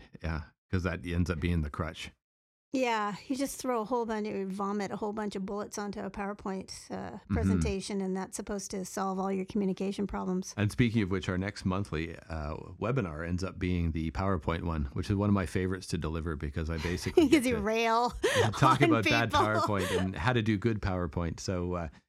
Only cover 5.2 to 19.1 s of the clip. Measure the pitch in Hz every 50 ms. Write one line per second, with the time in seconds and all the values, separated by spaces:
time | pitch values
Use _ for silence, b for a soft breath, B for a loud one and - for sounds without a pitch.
5.2 | 214 208 - 202 190 196 202 208 208 - - 220 208 208 190 214 196 196 - 220
6.2 | 202 196 208 - - 202 190 190 - - - - - - 202 190 190 - - 196
7.2 | - - 196 - - 95 - - - - - 190 185 - 214 196 190 190 185 190
8.2 | 190 - - - 208 - 214 196 190 - - 196 185 - - 208 196 190 190 190
9.2 | 190 196 196 190 185 - - 214 196 190 185 - 190 196 202 - 202 196 - 202
10.2 | 196 190 185 185 190 - - - 101 104 - - 127 117 104 117 101 87 98 92
11.2 | 90 - 92 92 95 101 - - - 98 92 95 101 - - 78 82 82 82 -
12.2 | - - 82 80 73 76 - - - - 90 - 120 120 135 135 101 85 76 78
13.2 | 85 85 90 87 95 90 90 - 90 90 90 87 85 82 78 80 80 80 78 -
14.2 | 95 98 95 82 - - 82 85 85 85 82 78 71 67 - 98 92 - 104 98
15.2 | 104 104 101 98 90 - - 95 92 92 95 92 92 - - 85 73 78 80 82
16.2 | 78 87 78 71 78 73 - 87 80 80 82 80 73 85 90 87 - 92 - -
17.2 | 320 247 285 302 226 254 240 220 196 214 220 226 233 226 226 233 247 233 - -
18.2 | - 466 571 523 - 110 - - - 131 131 - - 339 320 - - 107